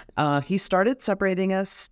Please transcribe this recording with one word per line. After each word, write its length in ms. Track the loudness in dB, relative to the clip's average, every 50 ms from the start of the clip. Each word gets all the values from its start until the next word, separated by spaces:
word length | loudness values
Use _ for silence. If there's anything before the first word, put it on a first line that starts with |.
| -10 -10 -4
Uh, 240 | -2 0 2 2 0
he 180 | 0 0 -2 -2
started 420 | 0 2 2 2 4 2 0 0
separating 520 | -2 -2 -2 0 0 0 2 2 0 0 0
us 360 | 0 -2 -4 -6 -10 -10 -10